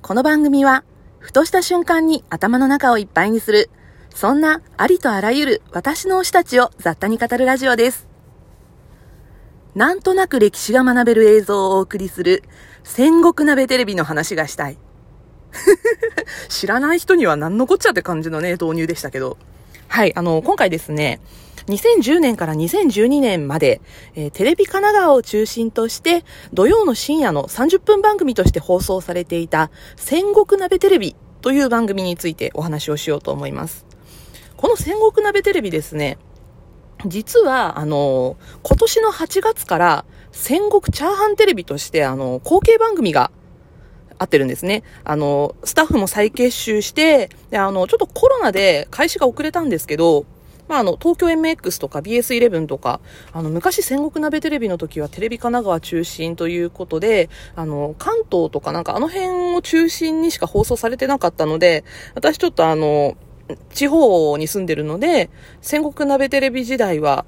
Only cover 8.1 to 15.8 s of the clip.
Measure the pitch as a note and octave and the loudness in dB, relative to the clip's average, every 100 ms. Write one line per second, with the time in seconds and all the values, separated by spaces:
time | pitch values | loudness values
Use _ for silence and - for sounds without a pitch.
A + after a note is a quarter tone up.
8.1 | - - - - - - - - - - | -20 -20 -20 -20 -20 -20 -20 -20 -20 -20
9.1 | - - - - - - G3 C4 F#4+ F#4+ | -20 -20 -20 -20 -20 -12 0 0 0 0
10.1 | F#4+ F#4+ C4+ G#3 - - B3+ B3+ B3 A#3+ | 0 0 2 2 2 0 2 4 4 4
11.1 | A3 A3 G#3+ G3+ G3+ F#3+ F#3+ F#3+ G3+ F#3+ | 6 8 6 4 -2 2 0 0 -6 -8
12.1 | - F3 F#3 - - - - - - C#4 | -2 0 0 -2 -20 -20 -20 -12 2 4
13.1 | E4 E4+ E4 D4+ C#4 C4 B3+ G#3+ F3+ D#3 | 6 6 4 2 2 2 0 0 -2 -4
14.1 | D#3 D#3 D#3+ D#3 - C#3+ C#3+ - - - | -4 -4 -4 -6 -6 -8 -10 -20 -20 -20
15.1 | - - - - - - F#4+ | -20 -20 -20 -20 -2 2 4